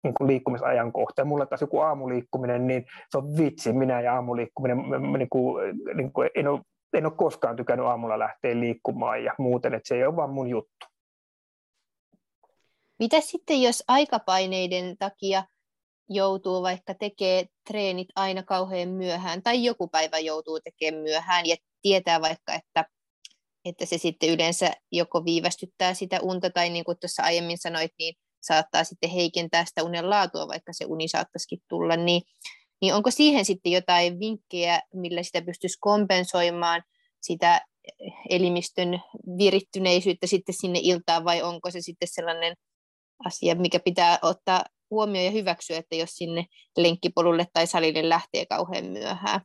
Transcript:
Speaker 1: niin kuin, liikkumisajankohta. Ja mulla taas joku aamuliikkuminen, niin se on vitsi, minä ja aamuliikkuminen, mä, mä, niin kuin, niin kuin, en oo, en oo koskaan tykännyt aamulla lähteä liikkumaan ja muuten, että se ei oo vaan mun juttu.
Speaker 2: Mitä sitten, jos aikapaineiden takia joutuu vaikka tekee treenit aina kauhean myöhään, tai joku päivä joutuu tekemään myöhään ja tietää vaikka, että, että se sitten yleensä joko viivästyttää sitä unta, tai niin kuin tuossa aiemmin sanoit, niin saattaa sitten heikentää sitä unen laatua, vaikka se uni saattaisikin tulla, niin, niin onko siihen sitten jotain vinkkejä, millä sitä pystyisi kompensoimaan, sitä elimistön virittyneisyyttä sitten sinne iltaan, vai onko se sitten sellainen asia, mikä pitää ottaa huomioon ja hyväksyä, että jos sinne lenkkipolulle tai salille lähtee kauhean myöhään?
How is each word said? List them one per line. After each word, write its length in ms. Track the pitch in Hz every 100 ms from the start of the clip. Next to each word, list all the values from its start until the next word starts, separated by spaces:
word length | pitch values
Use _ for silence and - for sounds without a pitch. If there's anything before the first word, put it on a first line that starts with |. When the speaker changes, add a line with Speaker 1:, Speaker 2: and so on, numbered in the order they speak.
Speaker 1:
niin 100 | 143
kuin, 140 | 120 135
liikkumisajankohta. 920 | 131 135 123 131 123 117 - - -
Ja 40 |
mulla 220 | 139 147 135
taas 140 | 135
joku 200 | 147 143
aamuliikkuminen, 840 | 156 143 131 123 123 - 127 120 127
niin 180 | 127 - - -
se 80 | 139
on 180 | 139 151
vitsi, 360 | 156 - 120
minä 280 | 123 131 123
ja 140 | 120
aamuliikkuminen, 760 | 127 123 120 117 - 131 123 135
mä, 100 | 135
mä, 200 | 139 139
niin 120 | 131
kuin, 460 | 131 127 123 98 - -
niin 180 | - 135
kuin, 180 | - 127
en 140 | - 143
oo, 120 | 143 - _ _
en 120 | - 156
oo 40 |
koskaan 460 | 160 165 - 123 117
tykännyt 300 | 120 123 123
aamulla 320 | 117 117 110
lähteä 420 | 110 - 123 120
liikkumaan 640 | 120 117 - - 117 117
ja 100 | 117 -
muuten, 360 | 131 123 123
että 140 | 110 -
se 60 |
ei 120 | 123 131
oo 100 | 170
vaan 140 | 143
mun 180 | 135 127
juttu. 380 | 117 - _ - _ _ _ _ _ _ _ _ _ _ _ _ _ _ _ _ _ _ _ _ _
Speaker 2:
Mitä 220 | 226 311
sitten, 420 | 302 339 - 285
jos 220 | 254 240 -
aikapaineiden 1080 | 262 294 226 208 185 190 185 180 180 180 180
takia 460 | 202 - 196 190 190 _ _ _ _ _ _
joutuu 540 | 202 196 190 190 185
vaikka 320 | 185 180 -
tekee 520 | 190 208 - 190 185 180 _ -
treenit 400 | 208 196 180 185 -
aina 260 | 190 190
kauhean 460 | 185 190 185 185 180
myöhään, 540 | 185 185 175 185 175
tai 220 | 233 247
joku 240 | 240 233 185
päivä 300 | 160 160 160
joutuu 420 | 160 156 160 156
tekemään 420 | 170 _ 156 156
myöhään 440 | 156 156 175 180 170
ja 100 | 165 _ _
tietää 380 | 202 196 180 165
vaikka, 340 | 160 160 -
että, 300 | 160 _ - 160 _ _ _ - _ _ _
että 220 | 180 175 175
se 120 | 170
sitten 320 | 170 165 160
yleensä 420 | 165 165 170 175 - _
joko 320 | 170 170 170
viivästyttää 680 | 170 170 175 - 185 _ 185
sitä 260 | 185 185 185
unta, 280 | 185 185 185
tai 200 | 175 175
niin 140 | 170
kuin 140 | 170 175
tuossa 220 | 180 -
aiemmin 360 | - 170 170 170
sanoit, 340 | 170 165 160 _
niin 160 | 165 170 _ _
saattaa 440 | - 160 160 160
sitten 260 | 165 - 165
heikentää 540 | 185 170 175 165 170
sitä 180 | 170 -
unen 280 | 165 170 180
laatua, 380 | 202 180 165 160
vaikka 240 | 165 -
se 120 | 170
uni 240 | - 160 165
saattaisikin 500 | 165 165 180 - 180 _
tulla, 280 | 170 170 165
niin, 260 | 170 175 - _ - - _ _
niin 140 | 190
onko 160 | 202 214
siihen 340 | 240 302 277
sitten 280 | 202 190 175
jotain 460 | 180 180 175 175 175
vinkkejä, 640 | 214 220 _ 180 170 170 -
millä 280 | 185 175 170
sitä 200 | 175 175
pystyisi 360 | 170 175 180 -
kompensoimaan, 1000 | 208 208 196 185 180 180 175 175 170 170 - _ _ _
sitä 400 | - 170 170 175 - _ - - - - -
elimistön 680 | 180 180 175 175 - 180 180 - - - 180
virittyneisyyttä 880 | 202 190 196 196 185 180 185 175 185
sitten 280 | 190 185
sinne 240 | 185 185 175
iltaan, 420 | - 175 175 165
vai 180 | 170 170
onko 280 | 170 170 180
se 100 | 175
sitten 280 | 175 170 175
sellainen 440 | - 170 165 165 175 _ _ _ _ _ _ 185
asia, 280 | - 170
mikä 260 | 170 175 175
pitää 380 | 190 175 170 170
ottaa 420 | 165 185 - 185 - _ _
huomioon 340 | 214 214 190
ja 60 | 180
hyväksyä, 460 | 214 190 170 - 160
että 200 | 165 160
jos 140 | 165
sinne 360 | - 170 165 175 _ _ -
lenkkipolulle 680 | 175 170 175 180 170 165 175
tai 140 | - 170
salille 420 | 180 160 160 160
lähtee 380 | 165 - - 175
kauhean 380 | - 175 180
myöhään? 560 | 92 - - 180 202 196